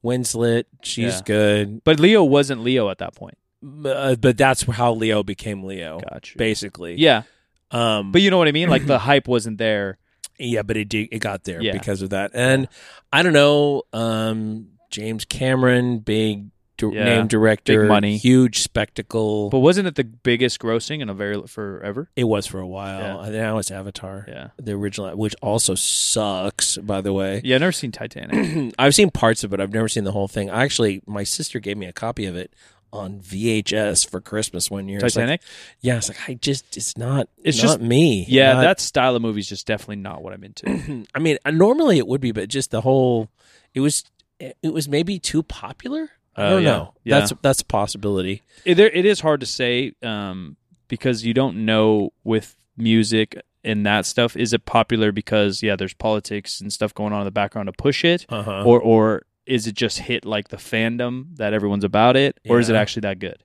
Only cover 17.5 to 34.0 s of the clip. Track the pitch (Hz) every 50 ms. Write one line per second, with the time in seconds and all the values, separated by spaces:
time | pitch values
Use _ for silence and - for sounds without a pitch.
17.5 | 107 - _ - 110 107 107 107 107 101 104 104 104 107 - 123 127 127 127 117
18.5 | 107 - - - _ 113 107 _ _ - 107 _ - 113 110 107 107 107 104 101
19.5 | 139 131 127 160 180 202 196 180 147 - 127 113 113 _ _ 123 120 120 127 123
20.5 | - - - 113 113 117 - - 156 151 135 104 98 95 104 101 104 101 - -
21.5 | - - 104 101 95 - - 101 101 127 156 _ _ - 123 110 107 101 98 -
22.5 | - 95 92 90 92 98 98 98 95 95 98 98 95 85 95 107 107 110 113 110
23.5 | 110 110 95 - 95 95 95 101 - - - 95 98 98 101 - - - 67 107
24.5 | _ - 117 110 101 101 104 101 98 - 98 92 80 101 110 107 - _ - 104
25.5 | 104 117 - - 92 - - - - - - - - 113 107 101 95 92 92 101
26.5 | - - - - - - 101 107 101 98 95 101 95 98 95 95 98 107 123 127
27.5 | 127 131 160 185 165 - - 120 - - 113 113 - - - - - 220 202 160
28.5 | 156 160 135 113 - - 127 143 143 - 208 170 - - - 113 113 - - 101
29.5 | 98 98 98 98 104 113 113 110 - 117 101 98 98 101 98 98 - 110 98 98
30.5 | 92 113 131 143 - - 117 104 98 95 _ - 104 101 98 - - - 156 -
31.5 | - 117 101 98 101 104 95 90 - - 113 113 117 - 104 98 87 87 90 -
32.5 | _ _ _ _ _ _ _ _ - 104 101 95 98 101 92 92 95 95 110 117
33.5 | 110 110 98 - 101 107 107 104 95 -